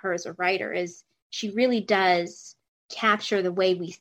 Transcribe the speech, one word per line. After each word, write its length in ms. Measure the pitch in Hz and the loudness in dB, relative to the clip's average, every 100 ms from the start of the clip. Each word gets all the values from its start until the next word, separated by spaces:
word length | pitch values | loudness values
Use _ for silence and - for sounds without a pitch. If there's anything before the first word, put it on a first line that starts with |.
her 120 | - | -4
as 120 | 180 180 | -4 -6
a 60 | |
writer, 380 | 170 180 190 107 | -2 0 0 -2
is 320 | 175 175 175 _ _ _ | -4 -4 -8 _ _ _
she 200 | - 220 | -8 -6
really 320 | 202 254 240 | 0 2 2
does 760 | 196 202 185 180 175 - - - _ _ _ | 2 2 4 2 0 -8 -20 -20 _ _ _
capture 520 | - 220 208 - 202 | -2 2 2 0 0
the 100 | 185 | 0
way 240 | 175 190 180 | 2 2 2
we 160 | 170 - | -4 -12